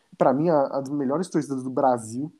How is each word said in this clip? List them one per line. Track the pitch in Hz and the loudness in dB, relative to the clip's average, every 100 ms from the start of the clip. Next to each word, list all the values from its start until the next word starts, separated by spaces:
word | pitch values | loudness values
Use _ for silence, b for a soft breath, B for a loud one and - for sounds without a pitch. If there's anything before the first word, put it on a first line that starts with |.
| b - | b 0
Pra | 156 | 2
mim, | 131 170 | 4 4
a, | 151 135 | 2 2
a | 135 | -2
das | 135 | -4
melhores | 147 131 147 185 | -2 -2 -2 -2
torcidas | 170 139 135 | -2 -2 -4
do | 127 | -4
Brasil | 131 135 123 110 117 151 - | 0 2 0 -2 -8 -8 -12